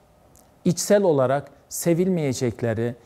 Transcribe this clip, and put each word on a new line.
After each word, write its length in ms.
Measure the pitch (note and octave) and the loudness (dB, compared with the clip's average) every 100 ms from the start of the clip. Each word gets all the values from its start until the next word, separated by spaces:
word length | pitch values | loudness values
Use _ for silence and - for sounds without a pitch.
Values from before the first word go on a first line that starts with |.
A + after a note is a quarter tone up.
| _ _ _ _ _ _ | _ _ _ _ _ _
İçsel 380 | F3+ E3+ - G#3 | -2 -2 2 2
olarak 480 | F#3+ C#3+ B2+ C#3+ D3 - - | 4 2 2 0 -6 -18 -16
sevilmeyecekleri, 1300 | - E3+ E3 F#3 F3 C#3+ A#2 B2 - A#2 A2 A#2+ - | -6 0 0 0 0 -2 -2 -4 -2 -4 -2 -4 -6